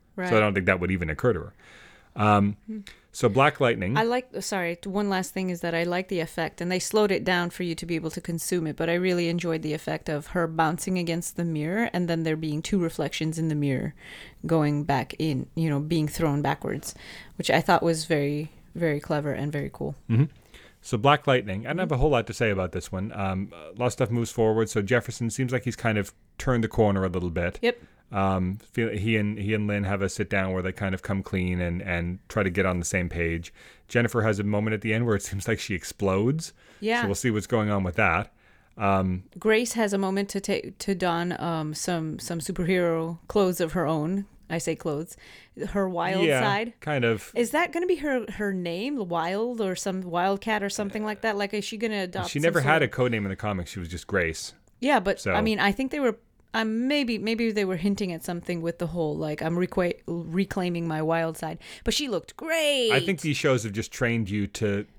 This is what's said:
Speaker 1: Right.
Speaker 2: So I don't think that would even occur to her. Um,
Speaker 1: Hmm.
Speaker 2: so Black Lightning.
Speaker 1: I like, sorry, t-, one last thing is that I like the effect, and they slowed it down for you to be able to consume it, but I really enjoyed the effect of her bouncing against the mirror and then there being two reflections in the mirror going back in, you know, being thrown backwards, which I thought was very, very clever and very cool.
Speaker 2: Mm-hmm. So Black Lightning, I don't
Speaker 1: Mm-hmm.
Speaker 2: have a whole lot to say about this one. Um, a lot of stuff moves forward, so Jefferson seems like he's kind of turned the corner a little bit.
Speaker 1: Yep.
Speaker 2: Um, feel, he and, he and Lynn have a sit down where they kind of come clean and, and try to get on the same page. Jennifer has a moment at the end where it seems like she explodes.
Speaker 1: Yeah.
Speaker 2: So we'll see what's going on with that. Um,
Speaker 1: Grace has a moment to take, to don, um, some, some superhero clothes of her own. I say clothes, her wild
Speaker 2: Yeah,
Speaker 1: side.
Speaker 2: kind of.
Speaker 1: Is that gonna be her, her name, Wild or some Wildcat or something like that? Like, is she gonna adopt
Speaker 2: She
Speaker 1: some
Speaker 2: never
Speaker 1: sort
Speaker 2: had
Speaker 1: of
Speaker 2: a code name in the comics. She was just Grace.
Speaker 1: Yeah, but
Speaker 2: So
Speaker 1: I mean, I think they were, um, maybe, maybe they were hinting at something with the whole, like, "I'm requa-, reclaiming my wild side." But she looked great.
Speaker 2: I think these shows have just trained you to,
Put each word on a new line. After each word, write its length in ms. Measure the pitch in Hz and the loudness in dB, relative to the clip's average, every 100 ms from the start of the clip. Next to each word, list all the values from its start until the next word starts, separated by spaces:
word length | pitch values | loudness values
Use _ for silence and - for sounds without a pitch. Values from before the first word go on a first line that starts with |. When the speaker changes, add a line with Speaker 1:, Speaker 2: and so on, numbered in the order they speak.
| _ - | _ -6
Speaker 1:
Right. 140 | 180 | 2
Speaker 2:
So 80 | 113 | 4
I 20 | |
don't 140 | 107 | 4
think 100 | 98 | 4
that 160 | 90 92 | 2 2
would 100 | 90 | 2
even 200 | 92 80 | 0 -2
occur 240 | 76 127 | 0 2
to 60 | 90 | 0
her. 120 | - - - - - - - | -4 -16 -20 -20 -20 -20 -10
Um, 420 | - 107 104 101 98 - | 2 4 6 4 0 -10
Speaker 1:
Hmm. 120 | 220 - - _ | -12 -14 -20 _
Speaker 2:
so 180 | - 120 | 0 2
Black 280 | 113 143 - | 6 4 4
Lightning. 380 | 127 117 92 143 | 2 2 2 2
Speaker 1:
I 60 | |
like, 260 | 233 247 254 - | 2 0 -4 -8
sorry, 360 | - 196 170 175 | -4 -2 -2 -4
t-, 120 | 202 | -4
one 180 | 190 202 | -2 0
last 240 | 185 185 | 0 -2
thing 160 | 196 185 | -4 -4
is 140 | 175 | -2
that 120 | 170 | -2
I 100 | 165 | 0
like 240 | 175 180 185 | 0 -2 -2
the 120 | 180 | -4
effect, 400 | 160 - 156 - | -4 -4 -6 -4
and 100 | 175 | -2
they 80 | 185 | -2
slowed 320 | - 214 208 | 2 2 4
it 140 | 190 | 2
down 240 | - 180 175 | 2 2 0
for 140 | - | -4
you 120 | 175 | -4
to 120 | 160 170 | -4 -4
be 80 | 165 | -4
able 140 | 160 | -4
to 100 | 170 | -6
consume 460 | - 165 - 180 156 | -6 -6 -2 -2 -2
it, 100 | 143 | -2
but 140 | 165 | 0
I 40 | |
really 340 | 175 185 175 170 | 2 2 2 0
enjoyed 320 | 170 170 160 | 0 0 -2
the 100 | 156 | -2
effect 380 | 151 - 156 - | -4 -4 -4 -4
of 180 | 147 - | -4 -2
her 180 | 180 165 | -2 0
bouncing 520 | 165 160 170 - 185 | 2 0 0 -2 -2
against 380 | 170 165 - - | 0 -2 -4 -4
the 80 | |
mirror 440 | 170 156 156 202 233 | -2 -2 -2 -2 -2
and 140 | 180 175 | 0 0
then 160 | 165 | 0
there 120 | 160 156 | 0 -2
being 240 | 160 151 | -2 -4
two 180 | - 196 | 0 0
reflections 600 | 165 - - - 160 160 | 2 -2 -4 -2 -4 -2
in 100 | 160 | 0
the 60 | |
mirror 400 | 151 143 127 - - - - - - | 0 2 0 -2 -8 -16 -18 -20 -8
going 400 | - 165 147 147 | 0 2 4 2
back 300 | 147 135 - - | 0 0 -2 -2
in, 280 | 156 135 - | -2 -2 -2
you 160 | - 160 | -2 0
know, 100 | 143 | 0
being 260 | 151 165 151 | 0 0 0
thrown 360 | - 160 143 | 0 0 2
backwards, 520 | 139 147 - - - - - - - - | 0 -2 -4 -6 -8 -14 -16 -18 -12 -4
which 120 | - | 2
I 120 | 143 | 2
thought 200 | 180 175 | 4 4
was 220 | 170 160 | 4 0
very, 460 | 160 151 143 147 156 - - | 0 0 0 -2 -6 -12 -14
very 260 | 170 165 147 | -2 0 0
clever 320 | - 147 143 | 0 -2 -2
and 180 | - 147 | -2 -2
very 200 | 147 139 | -4 -6
cool. 220 | - 143 143 - | -6 -6 -6 2
Speaker 2:
Mm-hmm. 140 | 113 156 - - - - _ | 4 2 -2 -20 -20 -20 _
So 160 | - 117 | -4 2
Black 280 | 135 147 - | 4 4 4
Lightning, 340 | 127 104 95 120 | 2 2 -6 -4
I 40 | |
don't 60 | 165 | -2
Speaker 1:
Mm-hmm. 40 | |
Speaker 2:
have 120 | 170 | 0
a 40 | 131 | 2
whole 140 | 147 | 4
lot 160 | 123 113 | 4 2
to 80 | |
say 160 | - 113 | 0 2
about 220 | 95 90 | 2 0
this 200 | 90 - | -4 -6
one. 180 | 95 104 | -4 -4
Um, 380 | - 95 95 98 | -2 -2 -2 -4
a 240 | 85 78 101 | -10 -12 -2
lot 80 | 123 | 0
of 60 | |
stuff 180 | - 117 | 2 0
moves 200 | 117 113 | 0 0
forward, 380 | - 110 110 107 | 2 4 4 2
so 140 | 110 | 0
Jefferson 480 | 98 123 - - 113 | 2 2 0 -4 -4
seems 200 | - 127 | -2 -2
like 140 | 127 | -2
he's 120 | 120 - | -4 -2
kind 200 | 113 107 | 0 0
of 160 | 95 - _ - | -2 -8 _ -4
turned 260 | - 120 | 0 2
the 60 | 110 | 2
corner 360 | - 107 98 95 | 4 4 4 2
a 20 | |
little 220 | 90 87 | 0 -2
bit. 280 | 85 87 - | -2 -2 0
Speaker 1:
Yep. 160 | 240 240 - _ - | -2 -2 -8 _ -6
Speaker 2:
Um, 480 | 101 98 95 90 101 - | 0 2 2 0 -2 -6
feel, 180 | - 113 | -2 -2
he 260 | 104 110 110 | 0 2 2
and, 220 | 104 107 | 2 0
he 160 | 101 | 0
and 120 | 107 104 | 0 2
Lynn 180 | 101 | 0
have 180 | 98 98 | 0 0
a 60 | 98 | 0
sit 180 | - 98 | -2 -2
down 240 | 101 95 | 0 0
where 100 | 92 | 0
they 100 | 92 | -2
kind 220 | - 98 | -2 -2
of 60 | 95 | -2
come 220 | - 98 | -2 -4
clean 400 | - 95 90 90 | -2 -2 0 0
and, 180 | 87 87 | 0 -2
and 380 | 95 87 87 90 - | -2 -2 -2 -6 -4
try 140 | 110 | 0
to 80 | 95 | 0
get 160 | 90 95 | 2 0
on 120 | 90 | 0
the 60 | |
same 240 | 85 95 87 | 0 -2 -2
page. 460 | 85 85 82 85 - - - - | -2 -2 -2 -6 -16 -20 -20 -2
Jennifer 320 | 120 117 117 | 0 2 2
has 180 | 110 104 | 2 2
a 60 | |
moment 300 | 104 104 107 | 0 0 0
at 80 | 107 | -2
the 100 | 110 | 0
end 140 | 110 120 | 0 2
where 100 | 101 | 0
it 60 | |
seems 260 | - 98 - | -2 -4 -2
like 100 | 107 | -2
she 160 | - | -2
explodes. 800 | 95 - - 98 95 117 160 - - - - | -6 -6 -2 2 4 2 0 -4 -14 -20 -6
Speaker 1:
Yeah. 200 | 214 240 | -2 0
Speaker 2:
So 40 | 208 | 0
we'll 60 | |
see 160 | 196 123 | 0 0
what's 160 | 107 - | 0 0
going 240 | 113 104 | 0 2
on 140 | 101 | 2
with 100 | 92 85 | 0 2
that. 340 | 98 85 110 _ _ _ _ - | 2 2 -2 _ _ _ _ -2
Um, 480 | 101 98 92 90 - - | 2 2 2 -2 -6 -2
Speaker 1:
Grace 360 | 214 220 240 | 2 4 2
has 180 | 233 208 | 0 0
a 60 | 196 | 0
moment 300 | 190 196 196 | 0 0 -2
to 100 | 196 | -4
take, 380 | 202 196 - - | -2 -2 -4 -8
to 160 | - | -4
don, 440 | 185 180 170 175 - | 0 0 0 -2 -2
um, 340 | 170 165 151 | -2 -2 -4
some, 440 | 151 - 170 160 151 | -4 -4 -2 -2 -6
some 200 | - 165 | -6 -6
superhero 800 | - 185 175 185 170 165 165 165 - | -4 -2 0 2 2 0 -2 -6 0
clothes 320 | 208 185 175 | 2 4 2
of 120 | 165 | 0
her 140 | 175 151 | 0 2
own. 400 | 139 156 196 196 - - | 0 0 -2 -4 -12 -6
I 80 | 165 | -4
say 180 | 165 156 | -2 -4
clothes, 400 | 165 143 165 - - - - - - | -4 -4 -6 -14 -20 -20 -18 -10 -4
her 180 | 202 190 | -2 0
wild 380 | 175 180 190 165 | 0 0 2 4
Speaker 2:
Yeah, 140 | 131 | 4
Speaker 1:
side. 320 | 208 202 233 - | 4 0 -2 -6
Speaker 2:
kind 240 | 151 143 117 | -2 2 2
of. 260 | 110 - | 2 -2
Speaker 1:
Is 180 | 233 233 | -2 0
that 200 | 302 294 | 2 0
gonna 140 | 330 359 | 0 0
be 100 | 320 | 0
her, 340 | 294 254 226 | 0 0 -2
her 200 | 196 202 | -2 -2
name, 560 | 185 175 170 254 285 180 | 0 -2 -2 -2 -4 -2
Wild 540 | 170 165 202 240 233 | -2 0 0 -2 -2
or 120 | 196 | -2
some 280 | 180 196 185 | -2 -4 -4
Wildcat 600 | 180 170 190 196 220 214 | -2 0 2 0 0 -2
or 60 | 196 | -2
something 360 | 202 202 208 | -2 -4 -4
like 180 | 214 208 | -4 -2
that? 160 | 226 202 | -2 0
Like, 160 | 202 | -2
is 100 | 208 | -4
she 140 | 202 220 | -6 -4
gonna 240 | 226 208 | -2 -2
adopt 260 | 180 190 175 | -4 -4 -4
Speaker 2:
She 100 | 143 | 2
Speaker 1:
some 40 | |
Speaker 2:
never 180 | 165 160 | 2 4
Speaker 1:
sort 100 | 135 | 4
Speaker 2:
had 120 | 160 | 4
Speaker 1:
of 60 | 131 | 4
Speaker 2:
a 20 | |
code 220 | - 123 | 2 2
name 120 | 110 | 2
in 60 | 98 | -2
the 60 | 95 | -2
comics. 340 | 107 95 85 | -2 -2 -4
She 80 | 98 | -8
was 100 | 82 | -8
just 180 | 87 - | -10 -2
Grace. 460 | 95 82 80 - - _ - | 2 2 -2 -10 -16 _ -4
Speaker 1:
Yeah, 200 | 262 254 | 2 2
but 200 | 190 - | 2 -2
Speaker 2:
So 120 | 202 | 0
Speaker 1:
I 80 | 190 | 2
mean, 180 | 220 214 | 2 2
I 140 | 202 | 2
think 180 | 196 269 | 2 -2
they 100 | 302 | 0
were, 160 | 247 202 _ _ _ | 0 -2 _ _ _
um, 340 | 220 220 220 254 | -4 -2 -2 0
maybe, 300 | 294 247 220 | 0 0 -2
maybe 340 | 214 226 226 | -2 0 0
they 140 | 208 | 0
were 120 | 190 175 | 0 0
hinting 360 | 202 196 190 | 0 0 -2
at 120 | 165 | -4
something 360 | - 175 175 170 | -6 -6 -4 -4
with 180 | 165 165 | -4 -4
the 100 | 170 | -4
whole, 280 | 175 156 156 | -2 -2 -2
like, 240 | 156 151 | -4 -4
"I'm 160 | 160 175 | -2 0
requa-, 440 | 180 - 175 - - | 0 0 0 -2 -6
reclaiming 800 | 170 165 175 196 196 180 170 165 | -8 -2 -2 0 -2 -2 -2 -2
my 140 | 156 | -2
wild 380 | 156 165 165 156 | 0 0 0 -4
side." 200 | 160 160 - - | -8 -10 -14 -8
But 100 | 233 | -2
she 140 | 220 285 | -2 0
looked 280 | 180 - - | -4 -4 -8
great. 540 | 320 330 302 277 233 | -2 2 2 4 4
Speaker 2:
I 80 | 135 | 4
think 220 | 190 180 | 2 0
these 160 | 160 139 | 0 2
shows 240 | 147 127 | 2 2
have 100 | 107 | 0
just 180 | 101 - | -4 -6
trained 380 | - 120 117 98 | -2 0 0 0
you 180 | 104 101 | -2 -2
to, 360 | - 107 101 - | -2 0 0 -4